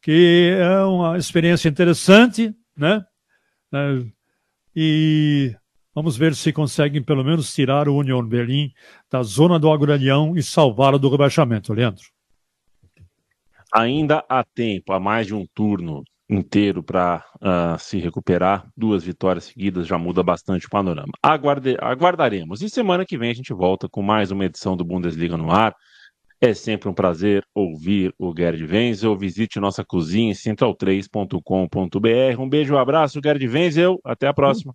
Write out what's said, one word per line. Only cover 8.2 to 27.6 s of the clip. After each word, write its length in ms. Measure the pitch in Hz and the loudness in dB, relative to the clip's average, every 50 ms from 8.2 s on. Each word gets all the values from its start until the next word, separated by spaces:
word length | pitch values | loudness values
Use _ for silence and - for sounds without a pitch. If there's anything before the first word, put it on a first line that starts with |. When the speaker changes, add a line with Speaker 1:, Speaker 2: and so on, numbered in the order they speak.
| 120 | -2
Speaker 1:
Berlin 480 | 113 117 120 120 120 131 143 147 135 _ _ _ - - - _ _ | -2 -2 -2 -2 0 -2 -2 -2 -4 _ _ _ -20 -20 -20 _ _
da 120 | - 127 123 | -4 -4 -4
zona 340 | 107 95 117 156 175 175 165 | -2 4 4 4 6 6 4
do 120 | 147 156 | 4 4
agonião 640 | 156 151 139 147 147 143 131 135 135 143 156 156 170 | 4 4 4 2 2 2 2 2 4 2 2 0 -2
e 60 | 175 | -4
salvá-lo 560 | 127 - - - 156 131 107 107 135 135 135 143 | -4 0 4 4 4 4 4 4 2 4 4 4
do 100 | 135 139 | 2 2
rebaixamento, 640 | 127 143 143 139 - - 151 120 117 104 - - | 2 4 2 2 4 2 2 2 0 -4 -4 -4
Leandro. 320 | 110 107 123 117 95 90 - _ _ _ _ _ _ _ _ _ _ _ _ _ _ _ _ _ _ _ 92 _ _ _ _ _ _ _ _ _ _ _ _ _ | -2 -2 -2 -2 -2 -6 -20 _ _ _ _ _ _ _ _ _ _ _ _ _ _ _ _ _ _ _ -20 _ _ _ _ _ _ _ _ _ _ _ _ _
Speaker 2:
Ainda 540 | - 113 113 117 131 151 156 143 151 151 - | 0 0 0 2 0 -2 0 0 0 0 0
há 160 | _ 127 131 | _ -2 -2
tempo, 520 | 117 _ _ - 117 113 101 92 - - 95 | -2 _ _ -6 -4 -4 -4 -6 -6 -4 -4
há 40 | 95 | -2
mais 260 | 92 101 107 113 113 | -2 -2 -2 -2 -2
de 80 | 95 104 | -4 -6
um 120 | 107 92 80 _ | -10 -10 -10 _
turno, 480 | - 107 107 104 95 87 82 76 71 69 _ _ _ _ _ | -4 -2 -2 -2 -2 -4 -8 -10 -12 -12 _ _ _ _ _
inteiro 540 | 107 98 87 - - 101 104 101 95 90 | -4 -4 -4 0 0 2 2 2 -2 -4
pra, 420 | 80 - 92 92 90 87 87 80 - _ _ - | -8 -4 -2 0 0 0 -2 -4 -6 _ _ -6
ah, 360 | - 101 90 87 85 85 82 80 | -2 0 0 0 0 -2 -4 -6
se 200 | - - - 98 | -8 -8 -8 -6
recuperar. 680 | 87 85 - 95 - - 92 87 90 92 101 95 - - _ | -6 -6 -8 -6 -2 0 0 2 2 2 0 0 -4 -14 _
Duas 260 | - 113 110 104 95 | -6 -2 -2 -2 -2
vitórias 420 | 80 90 87 _ - 92 92 87 - | -2 -6 -10 _ -2 -2 -2 -2 -6
seguidas 420 | - - - 95 98 90 90 85 | -14 -12 -6 -6 -4 -4 -4 -4
já 100 | 80 95 | -4 -4
muda 260 | 85 85 87 87 90 | -4 -4 -4 -2 0
bastante 440 | 90 87 87 80 _ - 95 87 - | 0 0 0 -2 _ -4 -6 -6 -6
o 40 | - | -4
panorama. 420 | - 104 98 92 85 73 71 71 - _ | -4 -2 -2 -2 -4 -6 -8 -12 -10 _
Aguarde-, 560 | - 139 156 151 131 143 143 143 127 131 123 - | 0 0 0 2 0 -2 -2 0 -2 -4 -4 -2
aguardaremos. 840 | - 120 127 131 165 180 180 165 151 123 104 95 82 78 92 110 | -2 -4 -2 2 2 0 2 2 0 0 0 -2 -8 -8 -10 -10
E 60 | 175 214 | -10 -8
semana 360 | - 247 240 196 180 180 185 | -4 -4 -2 0 0 -2 -2
que 120 | - - | -6 -6
vem 140 | 131 117 120 | -6 -4 -4
a 40 | 120 | -6
gente 180 | 120 131 - | -6 -8 -12
volta 360 | 107 92 90 90 95 95 - 90 | -6 -2 0 0 0 0 -4 -8
com 140 | - 110 | -6 -4
mais 280 | 98 101 107 107 104 92 | 0 2 2 2 2 -2
uma 140 | 95 98 98 | -2 -2 -2
edição 320 | 90 82 - - 101 95 | -4 -4 -4 -4 -4 -4
do 80 | 87 87 | -4 -4
Bundesliga 520 | 85 92 92 87 87 80 80 85 82 85 | -6 -4 -4 -4 -4 -4 -4 -4 -4 -4
no 140 | 82 80 80 | -4 -2 0
ar. 240 | 87 98 113 107 - _ _ _ _ _ - - _ _ _ _ _ _ | 2 4 2 2 0 _ _ _ _ _ -20 -20 _ _ _ _ _ _
É 140 | - 123 104 | 2 2 2
sempre 340 | - - 117 110 98 - 104 | 0 -4 -6 -6 -4 -4 -6
um 60 | 90 | -2
prazer 480 | - 98 90 85 78 92 104 101 98 - _ | 0 0 0 0 0 0 0 0 0 -2 _
ouvir 640 | _ 107 | _ -4